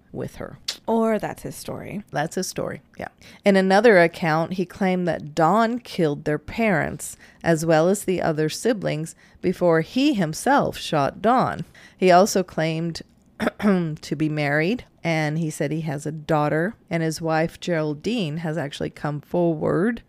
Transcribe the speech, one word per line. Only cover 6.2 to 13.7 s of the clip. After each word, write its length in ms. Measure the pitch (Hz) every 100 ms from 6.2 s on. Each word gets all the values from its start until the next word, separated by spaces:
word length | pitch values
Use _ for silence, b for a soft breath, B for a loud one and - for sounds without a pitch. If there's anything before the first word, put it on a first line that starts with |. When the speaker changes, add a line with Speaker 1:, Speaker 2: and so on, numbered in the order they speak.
Speaker 1:
their 160 | 156 151
parents, 800 | - - 226 165 139 - - - B B
as 220 | 165 160 165
well 240 | 156 170
as 160 | 214 -
the 160 | 180
other 260 | - 151 156
siblings, 680 | - 220 220 160 151 156 b b b
before 400 | 180 180 180 160
he 320 | 160 254 285
himself 640 | 214 202 160 - 277 170 -
shot 440 | - 156 139 -
Dawn. 440 | 202 254 143 - - B B B
He 140 | 185
also 320 | 175 208 202
claimed 580 | 180 - 160 160 165 156 - _ _ -
<clears throat> 200 | 220 -
to 560 | 208